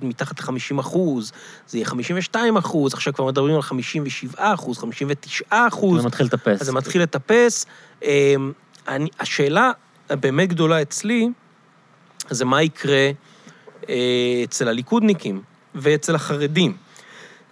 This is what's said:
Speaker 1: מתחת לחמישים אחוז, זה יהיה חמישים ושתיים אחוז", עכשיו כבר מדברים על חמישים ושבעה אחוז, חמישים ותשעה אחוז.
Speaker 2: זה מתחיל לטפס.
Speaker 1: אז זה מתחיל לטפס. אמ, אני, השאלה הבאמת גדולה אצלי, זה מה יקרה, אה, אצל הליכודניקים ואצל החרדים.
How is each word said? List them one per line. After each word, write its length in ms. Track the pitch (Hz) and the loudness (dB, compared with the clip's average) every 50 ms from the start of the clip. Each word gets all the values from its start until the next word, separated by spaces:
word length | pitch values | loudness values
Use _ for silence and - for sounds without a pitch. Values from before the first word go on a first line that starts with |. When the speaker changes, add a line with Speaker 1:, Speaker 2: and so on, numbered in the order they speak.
Speaker 1:
מתחת 380 | 139 127 120 - 139 - 151 - | -6 -6 -6 -6 -8 -8 -8 -10
לחמישים 400 | - - 127 123 - - 143 139 | -8 -6 -6 -6 -6 -4 -4 -4
אחוז, 520 | 131 - - 175 185 165 135 120 107 - - - - - - - - | -4 -2 0 0 0 0 0 -2 -4 -8 -12 -18 -20 -20 -20 -20 -14
זה 100 | - - | -8 -6
יהיה 80 | 117 107 | -6 -4
חמישים 300 | - 123 123 113 - 175 185 | -4 -4 -6 -4 -4 -4 -4
ושתיים 380 | 170 - - 220 233 233 220 | -4 -4 -2 0 2 2 2
אחוז", 360 | 196 160 - - 156 143 135 131 | 2 0 0 0 0 0 0 0
עכשיו 200 | - - 147 143 | -2 -4 -4 -2
כבר 120 | - 135 | -2 -2
מדברים 300 | 131 131 139 139 147 156 | 0 0 2 2 2 2
על 60 | 151 | 0
חמישים 420 | - - 139 127 113 - - 160 147 | 0 -2 -4 -6 -6 -6 -6 -6 -6
ושבעה 480 | 135 127 - - 123 - - 185 214 202 | -6 -8 -10 -12 -10 -6 -2 0 0 0
אחוז, 240 | 170 - 131 120 | 0 -4 -8 -8
חמישים 300 | - - 117 110 - 139 139 | -8 -8 -10 -8 -6 -4 -4
ותשעה 560 | 143 139 - - - - - - 202 220 240 | -4 -6 -8 -10 -10 -8 -4 0 2 4 4
אחוז. 340 | 226 - - 208 190 175 139 | 2 2 2 2 4 4 4
Speaker 2:
זה 60 | 120 | 2
מתחיל 180 | 120 - - 135 | 0 0 0 0
לטפס. 360 | 120 127 113 - 113 101 98 | 0 0 0 0 0 0 0
Speaker 1:
אז 40 | 143 | 0
זה 80 | 135 127 | -2 -2
מתחיל 280 | 131 131 - - 180 | -2 -2 0 0 2
לטפס. 640 | 175 156 - 139 - - 220 240 240 240 220 - - - - - - - _ - - | 2 0 -2 -2 0 2 4 6 6 4 2 0 -6 -10 -14 -20 -20 -20 _ -6 -2
אמ, 480 | 147 143 143 139 139 139 135 135 135 147 _ _ _ _ - - | 2 2 4 6 6 4 4 0 -4 -8 _ _ _ _ -16 -10
אני, 220 | - 135 139 151 160 - - | -8 -4 -4 -4 -4 -6 -8
השאלה 520 | - - - - 143 143 156 196 247 262 233 - _ _ _ _ _ - | -8 -4 0 0 2 2 4 4 4 2 2 -2 _ _ _ _ _ -6
הבאמת 400 | 147 139 135 135 131 151 190 185 | -4 0 0 0 2 2 2 2
גדולה 320 | 175 160 165 156 165 160 | 2 2 2 4 4 2
אצלי, 480 | 147 143 - - - 208 240 233 226 240 247 - _ _ _ _ _ _ _ _ _ _ _ _ _ _ _ - - - | 0 -2 -4 -6 -2 0 0 2 2 0 -2 -6 _ _ _ _ _ _ _ _ _ _ _ _ _ _ _ -14 -10 -6
זה 160 | 131 117 127 | -4 -2 0
מה 160 | 127 135 143 | 2 2 2
יקרה, 500 | 160 160 - - - 135 143 135 135 139 143 - _ - - _ - - - - - - - - - - | 2 0 -2 -4 -2 2 2 4 4 2 0 -4 _ -20 -20 _ -20 -20 -20 -20 -20 -20 -20 -16 -8 -6
אה, 520 | - 123 123 123 123 123 123 123 123 123 120 | -2 -2 0 0 2 2 0 0 0 -2 -2
אצל 240 | - - - 131 | -4 -4 -2 -2
הליכודניקים 720 | 117 113 123 127 - 220 233 214 214 196 156 - 113 98 98 - - _ _ _ _ - | -2 -2 -2 -2 0 2 4 4 4 2 2 -2 -6 -8 -8 -10 -16 _ _ _ _ -8
ואצל 400 | 147 135 147 151 147 - - 165 | -2 2 2 2 2 2 0 -2
החרדים. 640 | 147 - - 151 143 147 143 156 185 180 123 95 - _ _ - - - - - - - - - - _ _ | -2 -2 -4 -4 -2 -2 0 2 2 2 2 0 -4 _ _ -20 -20 -20 -20 -20 -20 -20 -20 -20 -20 _ _